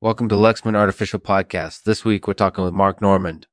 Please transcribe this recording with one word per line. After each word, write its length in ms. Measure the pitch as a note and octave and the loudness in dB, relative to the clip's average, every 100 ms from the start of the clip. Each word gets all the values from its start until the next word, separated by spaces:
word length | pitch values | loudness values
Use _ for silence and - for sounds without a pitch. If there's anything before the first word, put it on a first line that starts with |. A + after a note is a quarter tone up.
Welcome 260 | A2 A2+ A#2 | -4 -2 0
to 80 | G2+ | 4
Lexman 400 | A2+ A2+ A2+ G#2+ | 4 2 -2 2
Artificial 420 | G2+ - G#2 G2 | 0 0 -6 -6
Podcast. 680 | - G2 F2+ F2+ D#2+ - | -2 -2 -2 -6 -8 -8
This 200 | G#2+ A2 | -4 -2
week, 240 | A2+ G2+ - | 0 -2 -2
we're 60 | |
talking 280 | G2 G2 - F2+ | -2 -2 -2 -4
with 80 | |
Mark 280 | F#2+ G2 F2+ | 0 0 2
Normand. 460 | G2+ F#2+ F2+ D#2+ _ | 0 2 0 -10 _